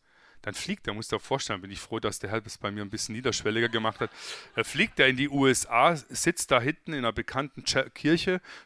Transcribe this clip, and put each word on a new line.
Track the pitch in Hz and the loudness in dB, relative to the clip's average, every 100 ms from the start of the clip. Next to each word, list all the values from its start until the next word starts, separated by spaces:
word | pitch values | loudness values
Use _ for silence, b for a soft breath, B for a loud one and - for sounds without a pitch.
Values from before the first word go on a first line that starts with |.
| b b b b | b b b b
Dann | 107 | -10
fliegt | 101 - 202 - | -8 -6 -6 -6
er, | |
musst | 104 - | -6 -4
du | 110 | -4
dir | |
vorstellen, | - 135 - 98 | -2 -2 -2 -6
bin | 98 | -6
ich | 98 | -12
froh, | - 113 | -6 -2
dass | 107 - | -2 -4
der | 98 | -4
Herr | 110 | -4
das | 107 - | -6 -6
bei | 101 | -6
mir | 104 | -4
ein | 104 | -6
bisschen | 107 - 110 | -6 -6 -4
niederschwelliger | 127 - 107 110 117 | -2 0 0 2 2
gemacht | 113 110 - | 2 0 -2
hat. | 117 B B B B | -6 B B B B
Da | - | -4
fliegt | 110 139 220 - | -2 0 0 4
er | 131 | 4
in | 127 | 4
die | 139 | 0
U | 139 135 | 4 6
S | 123 - | 6 4
A, | 117 156 160 | 4 4 4
sitzt | - 127 165 - - | -4 -2 0 0 2
da | 127 | 2
hinten | 123 - - | 2 -4 -6
in | 147 | -2
einer | 120 | -2
bekannten | 110 - 135 143 - | -2 -6 -4 -6 -6
Cha-, | - 135 - | -2 0 -2
Kirche, | - 147 165 - 185 B B | -2 2 2 2 -2 B B